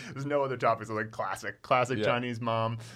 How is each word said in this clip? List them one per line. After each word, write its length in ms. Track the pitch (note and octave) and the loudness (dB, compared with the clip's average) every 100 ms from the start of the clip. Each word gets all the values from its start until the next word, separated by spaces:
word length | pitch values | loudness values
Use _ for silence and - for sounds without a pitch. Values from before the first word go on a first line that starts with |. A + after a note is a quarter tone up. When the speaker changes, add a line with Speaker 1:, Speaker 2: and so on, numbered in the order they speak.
| G3+ | -8
Speaker 1:
There's 120 | C3+ C#3 | -6 0
no 180 | C#3+ | 2
other 140 | C3+ B2 | 2 2
topics. 320 | B2 A2 G#2+ | 2 2 0
Like, 220 | G#2+ A2 | -2 -4
classic, 500 | A2 G2+ G2 G#2 G#2 | -4 -4 -4 -8 -6
classic 380 | - C3 B2 A#2+ | 2 4 4 2
Speaker 2:
Yeah. 60 | G#2+ | 2
Speaker 1:
Chinese 360 | B2 B2 A#2 | 2 0 -4
mom. 380 | A#2+ A2+ A2+ A2+ - | -2 0 0 -2 -8